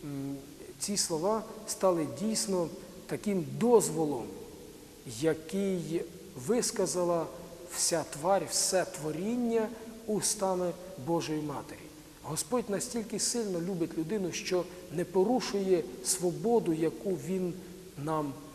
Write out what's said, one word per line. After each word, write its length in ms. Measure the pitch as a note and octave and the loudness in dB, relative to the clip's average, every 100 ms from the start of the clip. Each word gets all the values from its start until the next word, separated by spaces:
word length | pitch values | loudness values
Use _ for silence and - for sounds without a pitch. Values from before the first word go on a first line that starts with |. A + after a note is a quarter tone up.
М, 320 | D3 C#3 C#3 C#3 - - - - | -6 -6 -4 -6 -10 -16 -16 -8
ці 180 | - G3+ | -2 0
слова 460 | - D#3+ F#3 A3 G#3+ - - | 0 0 2 0 -2 -12 -10
стали 380 | - F#3+ E3+ C#3+ B2 | 2 4 4 0 -2
дійсно 480 | G#3+ G#3+ - F#3 D#3+ - - - - | -2 0 0 0 0 -4 -14 -16 -6
таким 380 | D3+ G#3+ G3 C#3+ C#3 | -4 0 0 0 2
дозволом, 680 | A3+ A3+ D#3 D#3 D#3 B2+ G#2 - - - - - - - - A2+ | 8 8 8 2 0 0 -4 -10 -12 -14 -16 -16 -18 -16 -12 0
який 840 | D#3+ D#3 - G3 G3 F#3 D#3 E3 - - - C3+ B2 | 2 2 0 0 2 0 0 -2 -4 -10 -14 -8 2
висказала 800 | A#3+ - - F#3 F3+ F3 E3+ D#3+ - - - - - | 2 4 2 2 2 2 2 0 -6 -14 -14 -10 -2
вся 280 | - E3 | 2 2
тварь, 420 | C#3+ D3 E3 G3 D3+ | 0 -2 4 4 2
все 340 | - - F#3 | 0 2 2
творіння 840 | D#3+ - D3+ D#3 G3+ B3 A#3 A3+ G#3+ - - - - | 0 -4 -4 -2 0 2 2 2 2 -4 -12 -10 -2
устами 680 | G#3+ - - F#3+ F3+ F3+ E3 - - C3 | 0 2 2 2 2 0 -2 -10 -8 0
Божої 360 | E3+ D3+ D#3 | 0 0 -2
Матері. 360 | D3+ C3+ - - - - - - | -2 -6 -10 -14 -14 -18 -18 -14
Господь 480 | - D3+ - B3 G#3 | -6 -4 0 0 0
настільки 480 | F#3+ - A#3+ A3 G#3 | -2 -2 -4 -4 -2
сильно 420 | - A#3+ G#3 F3 | 0 0 0 0
любить 380 | F3 F3+ E3 D#3+ | -2 0 0 0
людину, 340 | D#3 G#3+ F3+ | 0 0 0
що 320 | - - F3+ E3+ - - | -2 0 0 0 -8 -6
не 120 | D3+ | -4
порушує 800 | E3+ F#3+ G3+ B3+ - G3+ F#3+ F3 - - | 2 4 6 4 2 0 4 4 4 -6
свободу, 680 | - - F3 D3+ G3+ A#3 E3 | -2 2 0 2 4 4 4
яку 380 | D#3 D#3+ D#3 G#3 | 2 2 0 -2
Він 440 | E3+ C#3 F#3 F3+ - - - - - | -2 0 0 0 -4 -12 -16 -14 -6
нам 280 | D3 D#3 D3 B2+ - | -2 0 -2 -6 -14